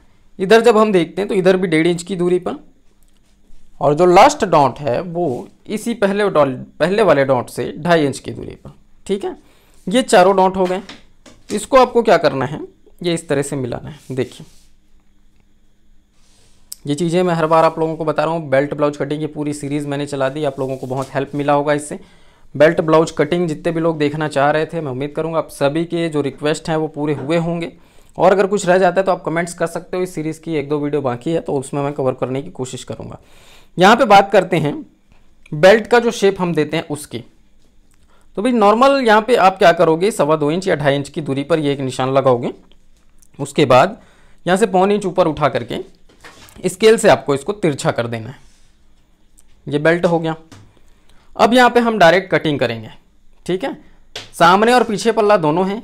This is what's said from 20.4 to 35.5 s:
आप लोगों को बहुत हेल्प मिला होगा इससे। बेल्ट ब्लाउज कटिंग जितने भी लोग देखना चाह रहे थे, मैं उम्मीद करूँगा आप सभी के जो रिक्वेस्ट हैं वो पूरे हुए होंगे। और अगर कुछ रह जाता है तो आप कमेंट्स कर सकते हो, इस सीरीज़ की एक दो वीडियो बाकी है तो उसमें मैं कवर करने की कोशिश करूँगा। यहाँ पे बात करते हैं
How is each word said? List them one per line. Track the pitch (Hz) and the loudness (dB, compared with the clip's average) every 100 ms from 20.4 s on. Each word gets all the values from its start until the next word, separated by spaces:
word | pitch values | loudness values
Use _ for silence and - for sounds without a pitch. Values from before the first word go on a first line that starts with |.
आप | 147 139 | -6 -4
लोगों | 131 131 | -8 -8
को | 127 | -8
बहुत | 127 131 139 | -6 -6 -6
हेल्प | 139 143 | -6 -4
मिला | 143 | 0
होगा | 143 147 | 0 0
इससे। | 147 - 190 - _ - _ - 135 | -4 -6 -14 -16 _ -20 _ -6 2
बेल्ट | 156 170 | 4 4
ब्लाउज | 160 160 160 | 2 2 2
कटिंग | - 151 175 175 | -2 -2 -2 -4
जितने | 147 - | -4 -4
भी | 165 | -2
लोग | 165 156 | -2 -2
देखना | 147 156 151 | -2 -2 -4
चाह | 143 143 | 0 0
रहे | 156 156 | 0 -2
थे, | 165 | -6
मैं | 147 | -8
उम्मीद | 127 147 151 | -8 -8 -6
करूँगा | 160 165 | -4 -4
आप | 190 | -6
सभी | - 139 156 170 | -4 -2 -2 -4
के | 170 165 | -4 -4
जो | 147 | -2
रिक्वेस्ट | 139 135 147 156 - | -4 -4 -4 -4 -4
हैं | 156 | -4
वो | 156 | -4
पूरे | 151 151 135 | -6 -4 -4
हुए | 135 170 | -2 -2
होंगे। | 165 170 170 - _ - - - | -2 -6 -10 -14 _ -20 -12 2
और | 175 | 2
अगर | 196 196 | 4 0
कुछ | 202 175 | 0 2
रह | 185 | 2
जाता | 185 180 | 2 2
है | 190 | -2
तो | |
आप | 180 | -2
कमेंट्स | 160 165 170 | -4 -4 -6
कर | - 170 | -6 -6
सकते | 170 - 185 | -6 -8 -6
हो, | |
इस | 185 165 | -6 -6
सीरीज़ | 156 156 | -8 -8
की | 165 156 | -6 -6
एक | 139 | -4
दो | 147 | -4
वीडियो | 147 147 | -2 -2
बाकी | 131 120 165 | -2 -4 -4
है | 165 | -4
तो | 160 | -4
उसमें | 143 131 147 | -6 -4 -6
मैं | 143 | -6
कवर | 147 131 | -2 -4
करने | - 123 131 | -2 -6 -6
की | 180 | -10
कोशिश | - 127 123 | -12 -12 -12
करूँगा। | - 110 - - _ - - - - - | -14 -14 -14 -18 _ -20 -20 -20 -10 2
यहाँ | 190 233 | 4 4
पे | 240 | 6
बात | 196 202 | 6 6
करते | 208 175 170 | 2 2 0
हैं | 143 302 - _ _ _ _ _ - | -2 -4 -12 _ _ _ _ _ -10